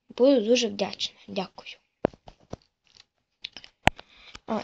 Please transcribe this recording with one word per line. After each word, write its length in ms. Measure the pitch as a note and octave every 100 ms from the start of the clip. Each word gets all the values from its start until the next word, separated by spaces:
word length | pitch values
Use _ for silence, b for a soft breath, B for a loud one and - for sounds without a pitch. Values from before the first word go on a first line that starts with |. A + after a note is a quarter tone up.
| -
Буду 320 | - B3+ C4+
дуже 280 | G#3 A#3+ A#3
вдячна. 480 | G3+ G3+ - - - -
Дякую. 480 | G3 - - - - _ _ - - - - _ - _ _ _ _ _ _ _ _ - - - _ - - B B B B -
А, 160 | A3